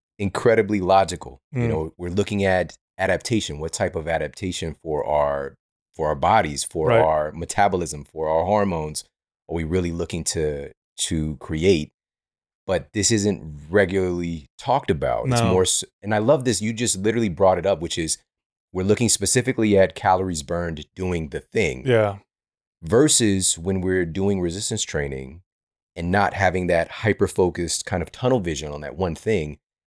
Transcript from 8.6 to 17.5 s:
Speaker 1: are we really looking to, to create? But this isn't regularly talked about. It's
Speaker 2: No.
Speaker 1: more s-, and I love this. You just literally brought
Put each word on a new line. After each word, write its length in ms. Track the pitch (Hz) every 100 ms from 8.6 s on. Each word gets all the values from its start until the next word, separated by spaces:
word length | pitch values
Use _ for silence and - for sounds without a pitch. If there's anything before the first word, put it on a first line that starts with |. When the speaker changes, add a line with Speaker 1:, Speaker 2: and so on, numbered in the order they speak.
| 101 82 78 73 - _ _ _ -
Speaker 1:
are 60 |
we 100 | 82
really 280 | 80 92 87
looking 320 | 85 85 87
to, 480 | 78 82 76 71 71 - _ -
to 380 | - 80 78 71
create? 560 | - 80 90 85 - _ _ _ _ _ _ _ -
But 260 | 90 -
this 160 | 107 98
isn't 320 | 110 101 87 78 73 73
regularly 800 | 98 95 95 92 87 85 82 - -
talked 340 | - 135 -
about. 380 | 85 67 113 127
It's 120 | 120
Speaker 2:
No. 120 | 113
Speaker 1:
more 100 | 92
s-, 220 | 90 - - _
and 120 | 104
I 40 | 107
love 260 | 113 147
this. 180 | 123 98
You 100 | 107
just 240 | 113 120 95
literally 320 | 104 113 110
brought 300 | 80 95